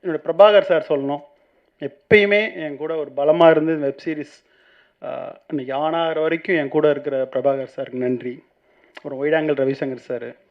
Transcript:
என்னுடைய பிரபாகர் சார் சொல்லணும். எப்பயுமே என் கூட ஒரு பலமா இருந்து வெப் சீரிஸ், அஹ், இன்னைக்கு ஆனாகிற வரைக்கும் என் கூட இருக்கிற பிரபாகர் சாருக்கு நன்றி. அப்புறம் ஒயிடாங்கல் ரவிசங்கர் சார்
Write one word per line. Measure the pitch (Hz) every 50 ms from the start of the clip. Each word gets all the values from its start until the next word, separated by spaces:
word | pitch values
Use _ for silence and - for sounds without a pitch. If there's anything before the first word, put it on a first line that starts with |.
என்னுடைய | - 185 160 - -
பிரபாகர் | - 165 170 202 214 208 202
சார் | 185 - 175 156 - -
சொல்லணும். | 156 139 135 139 143 143 - _ _ _ _ _ _ _ _ _ _ _
எப்பயுமே | 143 139 - _ _ _ 220 208 202 202 202 208 214 220 -
என் | 180 156 151 143
கூட | 135 151 156 160
ஒரு | 160 147 139 131
பலமா | 135 143 151 156 170 170 160
இருந்து | 160 156 151 160 165
வெப் | 151 143 139 139 - -
சீரிஸ், | 165 156 151 143 - - _ _ _ _ _ _ _ _ _ _ _ _ _
அஹ், | - 135 131 131 131 131 - - _
இன்னைக்கு | - 165 143 127 131 131
ஆனாகிற | 139 151 156 160 170 165 165 156 156
வரைக்கும் | 156 160 165 165 - - 185
என் | 160 143 131
கூட | - 156 151 151
இருக்கிற | 143 139 143 147 139 131 131 131
பிரபாகர் | - 131 123 139 139 135 131 123 _
சாருக்கு | - 135 123 123
நன்றி. | 127 127 123 127 117 120 123 123 151 _ _ _ _ _ _ _ _ _ _ _
அப்புறம் | - _ 147 143 131 143
ஒயிடாங்கல் | 151 156 156 156 156 147
ரவிசங்கர் | 135 135 135 139 - 151 135 131
சார் | 120 - - 127 120 117 120 - _ _ _